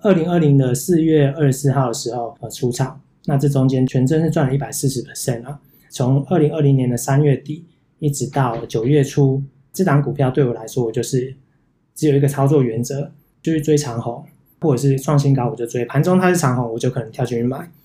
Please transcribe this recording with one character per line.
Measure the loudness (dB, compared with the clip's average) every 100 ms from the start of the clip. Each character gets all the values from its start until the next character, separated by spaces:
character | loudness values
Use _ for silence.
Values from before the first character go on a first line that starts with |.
二 | 2
零 | 2 2
二 | 2
零 | 4 4
的 | 2 -2
四 | 0 0
月 | 4 4 2
二 | 2 0
十 |
四 | 2 0
号 | 0 -2
的 | -4
时 | -6
候， | -6 -8 -12
呃， | -16
出 | -6 -4
场， | -2 -4 -6 _ _ -2
那 | 0
这 | 2
中 | 2 2
间 | 2 0
权 | 2 2
证 | 2
是 | 0
赚 | 0 0
了 |
一 | 0
百 | -4
四 | -4 -4
十 | -4
percent | -8 -8 -6 -6 -8
啊。 | -16 _ _ _
从 | -4 0 0 0
二 | 2
零 | 2
二 | 2
零 | 2 2
年 | 2
的 | -2
三 | 0 2
月 | 2 2
底 | -2 -12 -14 _ _ _
一 | -4
直 | -4 -4
到 | -2 -2 -4 -6
九 | -4 2
月 | 2
初， | 2 2 2 2 -4 _ _
这 | -2
档 | 2 2
股 | 0
票 | 0 0
对 | 2 0
我 |
来 | -2 -6
说， | -4 -2
我 |
就 | -2
是 | -2 -2 -4 -10 _ _ _ _ _ -2
只 | 2
有 | 2
一 |
个 | 2
操 | 2 2
作 | 4
原 | 2 -2
则， | -4 -6 -8 -14 _ _
就 | -4
是 | -2
追 | 2 0
长 | 0 -6
红， | -8 -10 -14 _ _ _
或 | 0 2
者 |
是 | 2 0
创 | 2 2
新 | 2
高 | 2 0
我 | -4
就 | -6
追， | -4 -2
盘 | 0
中 | 2 4
它 | 4
是 | 2
长 | 0 0
红， | -4
我 | -2
就 | -4
可 | -4
能 | -8
跳 | -6 -4
进 | -2
去 |
买， | -2 -4 -10 -20